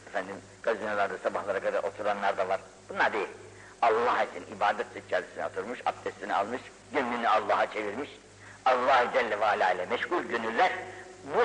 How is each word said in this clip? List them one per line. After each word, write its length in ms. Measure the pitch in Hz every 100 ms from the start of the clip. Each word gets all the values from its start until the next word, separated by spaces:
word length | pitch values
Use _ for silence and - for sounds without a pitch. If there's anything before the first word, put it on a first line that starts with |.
| -
efendim, 280 | 101 92 98 - -
gazinolarda 540 | - 107 107 104 98 92
sabahlara 420 | 113 95 98 98
kadar 240 | 101 98
oturanlar 540 | - - 104 101 98 95
da 100 | 92
var. 120 | 95 - - -
Bunlar 240 | 196 120
değil. 140 | 104 87 - - - - -
Allah 420 | 117 110 120 117
için 320 | 104 92 92 101
ibadet 500 | 104 110 117 98 -
içerisine 400 | 92 85 87 80
oturmuş, 340 | 95 101 - -
abdestini 500 | - 98 - 101 92
almış, 260 | 104 127 - - -
gönlünü 340 | 139 120 120 113
Allah'a 440 | 107 101 98 110
çevirmiş, 380 | 104 104 110 147 - - - - - -
Allah 400 | 127 127 123 120
Celle 260 | 131 117 104
ve 60 | 107
Ala 260 | 101 95
ile 140 | 90 90
meşgul 380 | 120 - 175
gönüller 480 | 120 117 113 117 180 - - - - - 139
bu 40 | 180